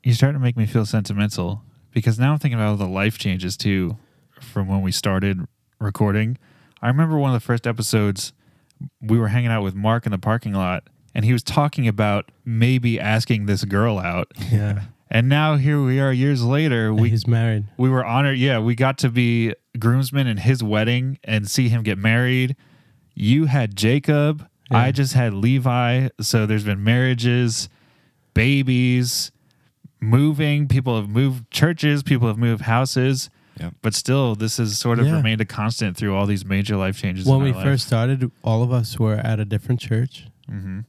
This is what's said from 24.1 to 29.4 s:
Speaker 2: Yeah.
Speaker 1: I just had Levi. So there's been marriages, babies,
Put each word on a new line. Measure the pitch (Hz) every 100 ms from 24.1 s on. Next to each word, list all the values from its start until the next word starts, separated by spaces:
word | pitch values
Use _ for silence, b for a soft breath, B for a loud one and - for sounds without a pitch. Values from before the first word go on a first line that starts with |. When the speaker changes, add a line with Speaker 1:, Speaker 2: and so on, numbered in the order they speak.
| 147 147 151 - _ _
Speaker 2:
Yeah. | 117
Speaker 1:
I | 127
just | 139 135
had | 131 120 98
Levi. | 113 135 127 123 120 123 131 -
So | 107 117 107
there's | 107
been | 104 101
marriages, | 104 123 127 120 123 123 120 110 - b b b b b _
babies, | - 120 139 131 123 127 123 123 - - _